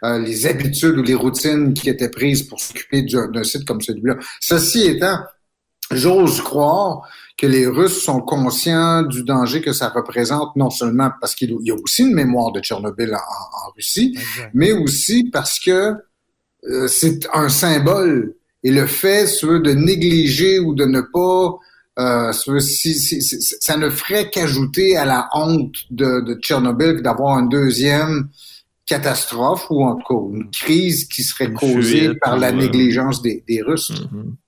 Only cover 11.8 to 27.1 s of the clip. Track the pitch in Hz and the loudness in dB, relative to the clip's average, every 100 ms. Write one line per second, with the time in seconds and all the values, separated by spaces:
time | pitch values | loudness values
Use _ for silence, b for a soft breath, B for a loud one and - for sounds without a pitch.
11.8 | - - 262 185 131 123 113 98 - 101 | -2 2 4 4 2 2 0 -4 -6 -6
12.8 | 104 98 113 104 - - - - - - | -6 -4 -4 -4 -6 -12 -12 -14 -14 -10
13.8 | - - 254 247 - - 113 117 180 214 | -6 0 0 -2 -10 -10 -4 2 4 4
14.8 | 147 139 - 233 247 143 - - - 185 | 0 0 0 2 2 -2 -4 -2 0 2
15.8 | 208 214 _ _ _ _ _ _ - 127 | 0 -4 _ _ _ _ _ _ -6 -2
16.8 | 127 - 160 143 - 156 147 143 175 151 | 0 2 2 0 -2 0 2 2 2 2
17.8 | 143 196 180 131 110 - _ _ 127 135 | 2 4 2 2 -2 -10 _ _ 2 2
18.8 | 139 - 190 202 196 - 156 165 147 139 | 2 0 2 4 2 0 2 2 4 4
19.8 | 156 185 170 165 156 127 190 190 170 143 | 4 2 2 4 2 2 2 4 2 0
20.8 | 135 131 127 175 185 185 180 B B B | 2 2 0 0 2 2 0 B B B
21.8 | B - 127 120 117 113 - 143 139 - | B -4 0 0 0 -4 -2 0 0 -2
22.8 | 165 147 139 147 - - - - - 151 | -2 -2 -2 -2 -4 -2 -4 -4 -2 0
23.8 | 151 143 - 208 208 196 160 135 135 - | -2 -4 -2 -2 -2 -2 -2 0 -2 0
24.8 | 190 180 139 127 123 147 156 160 117 - | 2 2 2 0 0 -2 0 0 -2 -10
25.8 | - 123 135 127 117 117 - 139 123 120 | -12 -2 0 0 -2 -6 -2 0 0 2
26.8 | 160 151 123 | 2 2 -2